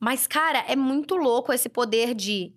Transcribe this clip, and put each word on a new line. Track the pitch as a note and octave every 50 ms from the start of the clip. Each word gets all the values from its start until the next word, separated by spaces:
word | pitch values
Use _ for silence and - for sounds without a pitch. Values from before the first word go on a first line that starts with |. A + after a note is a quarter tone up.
Mas, | A3 A3+ C4 B3+ -
cara, | - - D4 D#4+ E4 D4 B3+ -
é | - B3+
muito | C#4 C4+ C4 C4+ C#4+ D4 C#4+ C#4+
louco | C4+ D#4+ B3+ A#3 A#3+ B3 - B3+
esse | B3+ - A#3+
poder | - - B3 A3 G#3+ A3+ A#3 A#3+ B3
de | G#3+ G3 G3+ G#3 G3 F3+ F3 -